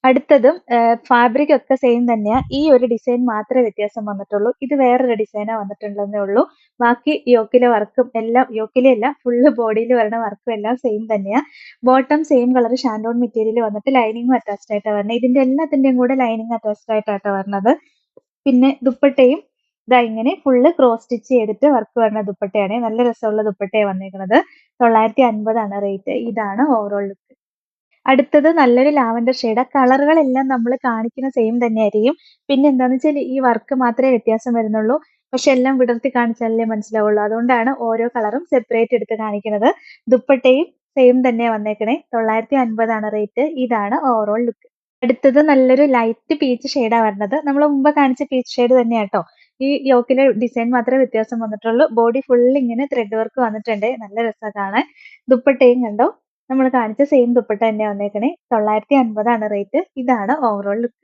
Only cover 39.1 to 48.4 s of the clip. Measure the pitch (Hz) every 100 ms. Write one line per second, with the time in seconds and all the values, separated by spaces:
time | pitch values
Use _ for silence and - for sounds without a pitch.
39.1 | 220 220 208 214 214 233 - - - -
40.1 | 247 - 269 262 262 339 _ _ - 254
41.1 | 254 254 226 233 220 208 214 214 302 _
42.1 | 233 220 220 220 277 240 220 226 220 214
43.1 | 214 208 - 294 311 254 226 202 277 294
44.1 | 226 208 214 240 220 _ _ _ _ 240
45.1 | 247 269 262 302 269 254 254 294 254 226
46.1 | 226 _ 311 277 247 269 - 226 233 220
47.1 | 202 208 269 294 277 302 277 277 294 269
48.1 | 254 285 254